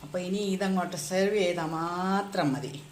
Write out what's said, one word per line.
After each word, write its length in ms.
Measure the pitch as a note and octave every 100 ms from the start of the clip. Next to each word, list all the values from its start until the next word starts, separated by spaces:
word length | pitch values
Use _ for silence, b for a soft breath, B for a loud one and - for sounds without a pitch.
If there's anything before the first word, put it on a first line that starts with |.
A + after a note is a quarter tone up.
അപ്പോൾ 140 | D3 F3+ F3+
ഇനി 120 | G3 G3+
ഇതങ്ങോട്ട് 420 | F#3 G3 F#3+ F3 F3 -
സെർവ് 300 | F#3 G3 G#3
ചെയ്താൽ 280 | F3+ F3 D#3+ D#3+
മാത്രം 680 | E3 F3 F#3 G3 G3+ F3+ D3+
മതി. 200 | C3 - - -